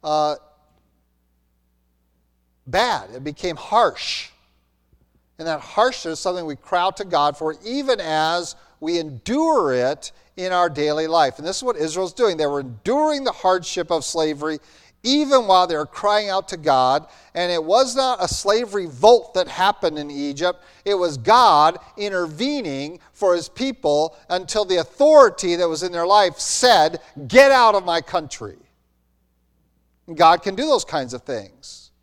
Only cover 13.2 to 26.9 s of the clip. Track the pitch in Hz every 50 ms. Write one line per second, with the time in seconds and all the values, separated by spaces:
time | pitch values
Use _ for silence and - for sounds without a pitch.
13.2 | 269 247 185 - - 185 185 185 170 - - - 170 165 175 160 143 - - 165
14.2 | 160 156 151 143 147 156 156 147 _ _ _ _ _ _ _ _ _ 233 269 294
15.2 | 302 277 277 262 233 202 190 185 180 175 170 151 151 - - - - 208 208 208
16.2 | 214 202 190 190 190 - - 175 151 156 139 131 127 127 135 151 156 - - -
17.2 | _ _ _ 170 175 175 175 170 160 156 190 240 269 254 233 262 269 262 254 196
18.2 | - 170 - - - 202 208 220 247 220 190 208 185 165 139 120 143 214 240 226
19.2 | - - - 190 180 - - - 185 196 208 - - 170 156 151 147 147 147 143
20.2 | 143 143 139 143 165 180 180 180 _ _ _ _ _ 196 202 190 180 175 147 135
21.2 | 113 151 220 240 254 220 165 147 151 160 180 - - - _ - 208 208 196 185
22.2 | 175 165 156 151 226 277 294 285 240 165 139 135 139 147 170 175 _ _ _ _
23.2 | 208 190 175 175 165 - - - 247 269 247 _ _ 160 147 147 156 160 - -
24.2 | _ _ 170 185 185 - - 214 208 185 190 175 160 - _ _ 277 302 311 302
25.2 | 269 220 - - - 185 170 170 180 170 160 151 175 185 175 170 170 180 196 208
26.2 | 202 180 160 - - - - - - 254 233 185 156 160